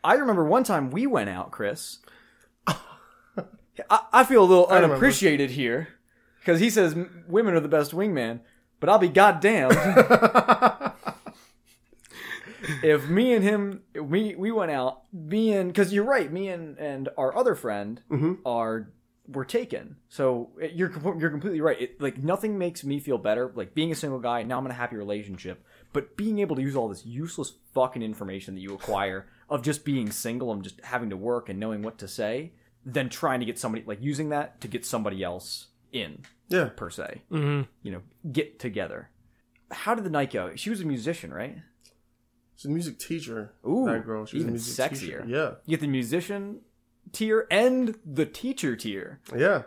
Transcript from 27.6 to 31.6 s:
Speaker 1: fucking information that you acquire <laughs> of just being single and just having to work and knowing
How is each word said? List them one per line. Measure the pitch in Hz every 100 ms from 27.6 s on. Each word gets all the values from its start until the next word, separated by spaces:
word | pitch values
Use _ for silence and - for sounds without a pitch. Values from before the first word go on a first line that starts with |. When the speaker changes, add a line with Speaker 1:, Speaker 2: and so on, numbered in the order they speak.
| _
Speaker 1:
fucking | - 127 127
information | 110 104 98 95 95 95
that |
you | 95
acquire | 98 - 101 98 95 - _
<laughs> | _
of | 147
just | 127 147 -
being | 135 107
single | - 120 120 127
and | 104
just | 95 -
having | - 127 117
to | 95
work | 110 120 107
and |
knowing | 95